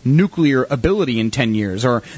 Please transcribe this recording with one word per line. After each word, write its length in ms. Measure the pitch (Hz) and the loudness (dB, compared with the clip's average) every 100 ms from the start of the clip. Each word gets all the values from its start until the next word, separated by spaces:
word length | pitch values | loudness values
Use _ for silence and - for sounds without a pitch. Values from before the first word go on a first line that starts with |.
| 127 | 0
nuclear 600 | 151 202 - 151 131 123 | 2 2 0 2 2 0
ability 480 | 135 156 202 143 113 | -2 0 0 0 0
in 100 | 113 | -2
ten 240 | 135 117 107 | 0 0 0
years, 300 | 101 95 123 | -2 -2 0
or 180 | 117 - | 0 -4